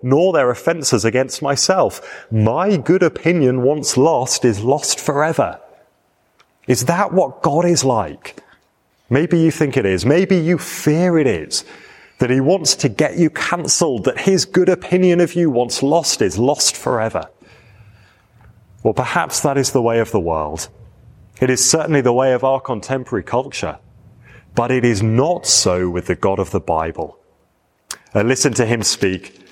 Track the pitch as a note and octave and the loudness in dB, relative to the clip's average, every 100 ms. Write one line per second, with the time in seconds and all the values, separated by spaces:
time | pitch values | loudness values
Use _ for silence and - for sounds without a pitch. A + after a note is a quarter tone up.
0 | B2+ C#3+ F#3 D#3+ B2 A#2 - E3+ C#3 A2 | 0 2 4 2 0 0 -2 -2 0 0
1 | F2 B2 C3 - C#3 C#3 - F#3+ G#2+ - | 2 0 -2 -4 -4 -2 0 2 0 -2
2 | - - - A2 G#2+ C#3 G3+ F3+ C#3+ F#3 | -16 -20 -4 0 2 2 0 0 2 2
3 | E3+ - D#3+ F3 B2+ B2+ B2+ D3+ - B2+ | 2 0 0 2 2 2 2 0 0 0
4 | D#3 C#3 B2+ - B2 G2+ A#2 D3 - - | 2 0 -2 0 0 0 0 0 -2 -4
5 | - C#3+ D#3 D3+ F#2 - - - _ _ | -2 0 0 0 -2 -6 -18 -20 _ _
6 | _ _ _ _ _ _ - B2 B2+ F3 | _ _ _ _ _ _ -2 -2 0 -2
7 | G#3 F#3 C#3 - E3 D3+ F3 E3+ C3 A2+ | 0 0 0 -2 -2 0 2 2 0 0
8 | D#2+ - - - - _ _ _ _ _ | -2 -10 -18 -20 -20 _ _ _ _ _
9 | - B2+ E3+ E3+ D#3+ - D3 B2+ G2 F#2 | -2 0 2 2 2 2 0 0 0 2
10 | A2 E3 F#3+ F3+ D#3+ E3+ - - D#3 D#3 | 2 2 2 2 2 -2 -4 -4 0 2
11 | F3+ E3 C3+ E2+ D2 - - - - - | 2 2 2 0 -4 -8 -10 -18 -20 -20
12 | - - A#2+ C3 C3+ F#3+ D3+ - C3+ G2+ | -20 -2 2 2 2 2 0 -2 -2 0
13 | D3 E3 D#3+ - - F3 - - D#3+ B2 | 0 2 0 0 -4 -4 -2 0 0 0
14 | - - F#3+ F#3 - F#3+ D#3+ C#3 - F#3 | -2 0 2 0 2 2 2 0 0 2
15 | F3+ F3 E3+ F3 E3 A#2+ A#2+ - F3+ E3 | 4 4 2 0 0 0 -2 -2 0 2
16 | - - G2 F#2+ B2+ D3 - - B2+ A#2+ | 0 0 0 2 0 0 -2 -2 -2 -2
17 | A2 E2+ D#2 _ - - - - - - | -2 -4 -8 _ -20 -20 -20 -20 -20 -20
18 | _ _ _ _ - _ _ - A#2 G#2+ | _ _ _ _ -20 _ _ -4 -2 0
19 | B2 F3 E3 - D3 C#3 B2+ C3 A#2 A#2 | 0 -2 -2 -2 0 0 0 2 2 0
20 | A2 G#2 E2 D#2+ D2+ D#2 - - - - | 0 -2 -2 -2 -4 -8 -12 -18 -20 -20
21 | - - - - B2+ B2+ - D#3+ D#3 D3 | -20 -20 -20 -2 -2 0 0 0 2 2
22 | B2 A#2+ C3 B2 C3+ C3 - A2 - C3+ | 2 2 2 2 0 -2 -4 -8 -6 -6
23 | B2 G#2+ - A#2+ C3+ - E2 D2 _ _ | -4 -8 -4 -4 -4 -6 -8 -8 _ _
24 | - - - - _ - A#2+ B2+ A#2+ G2+ | -20 -20 -20 -20 _ -2 0 2 2 2
25 | A2 A2+ D#3 F3 - - F#2+ F2+ F2+ F2 | 0 2 0 -2 0 0 2 0 0 -2
26 | - F2 G2 G2 F#2 F#2+ - D#2+ E2 - | -4 -2 0 -2 -2 -4 -2 -2 -2 -6
27 | D3 - _ _ _ _ _ _ - - | -10 -14 _ _ _ _ _ _ -20 -20
28 | _ G#2 A2+ C3 C#3 A#2 A2+ A#2 G2+ - | _ 0 0 2 0 2 0 0 -2 -2
29 | F#2+ F#2 - - - | -2 -2 -8 -20 -20